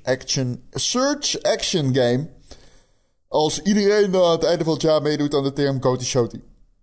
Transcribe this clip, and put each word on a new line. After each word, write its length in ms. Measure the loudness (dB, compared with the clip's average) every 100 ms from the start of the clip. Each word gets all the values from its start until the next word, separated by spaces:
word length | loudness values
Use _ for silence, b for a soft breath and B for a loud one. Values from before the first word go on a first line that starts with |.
action, 600 | -4 -4 -2 -4 -4 -6 -8
search 720 | -6 -2 0 0 -2 -4 -4
action 540 | -2 -2 -2 -2 0 2
game. 340 | 2 0 -4 -14 b b b b b b b _ _
Als 340 | 0 0 0
iedereen 540 | 0 2 2 2 2 4
aan 160 | 4
het 120 | 2
einde 200 | 2 0
van 100 | 0
het 80 | 0
jaar 200 | 2 2
meedoet 320 | 2 0 0
aan 100 | 0
de 100 | -2
term 280 | 0 0 0
Goaty 220 | 0 0 -2
Shoaty. 360 | 0 -2 -4 -18 -20 _ _